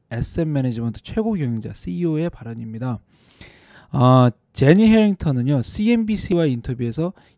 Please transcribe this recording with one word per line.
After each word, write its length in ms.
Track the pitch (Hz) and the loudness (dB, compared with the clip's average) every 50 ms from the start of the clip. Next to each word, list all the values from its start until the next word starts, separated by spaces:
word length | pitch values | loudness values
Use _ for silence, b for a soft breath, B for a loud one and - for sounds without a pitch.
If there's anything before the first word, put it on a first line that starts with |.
| _ - | _ -10
에셋 360 | 117 120 - - - 175 165 | -8 -6 -6 -6 -4 -4 -4
매니지먼트 540 | 156 147 139 131 127 113 117 117 117 - - | -2 -2 -2 -2 -2 -4 -4 -6 -6 -6 -8
최고 300 | - - - 226 214 226 | -12 -8 -4 -4 -2 -2
경영자 400 | 214 175 143 120 117 110 107 - | -2 -2 -2 -4 -4 -6 -6 -10
씨이오의 580 | 104 - - 175 180 175 175 165 156 151 165 175 | -12 -12 -10 -10 -6 -4 -4 -2 -2 -2 -4 -6
발언입니다. 680 | - - - 117 117 117 117 113 110 113 127 127 117 101 _ B B B B B B B B B B B B B B B B B | -8 -10 -14 -14 -12 -12 -12 -12 -10 -8 -6 -6 -6 -8 _ B B B B B B B B B B B B B B B B B
아, 400 | - 131 123 127 131 127 127 120 - _ _ _ | 0 4 6 6 6 6 6 4 2 _ _ _
제니 360 | - - 135 139 170 202 226 220 | -4 2 4 6 6 6 6 6
해링턴은요, 760 | 220 226 214 208 196 - - 160 135 123 120 135 147 131 | 6 6 4 2 0 -2 -2 -2 -2 -2 0 0 0 -2
씨엔비씨와 840 | 110 - - - 208 233 240 226 226 208 214 185 - - 185 170 165 | -2 -4 -4 -2 0 2 2 2 0 -2 -4 -4 -2 -2 0 0 2
인터뷰에서 640 | 147 127 117 - - 123 123 120 117 113 151 165 180 - b b b b | 0 -2 -4 -6 -8 -6 -6 -6 -6 -4 -4 -6 -6 -6 b b b b